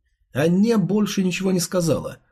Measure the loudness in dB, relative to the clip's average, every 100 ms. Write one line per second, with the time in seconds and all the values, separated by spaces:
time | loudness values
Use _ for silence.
0 | _ _ _ -2 2 2 2 2 2 0
1 | 0 0 -2 -2 -2 -2 -2 -2 0 -2
2 | -4 -12 _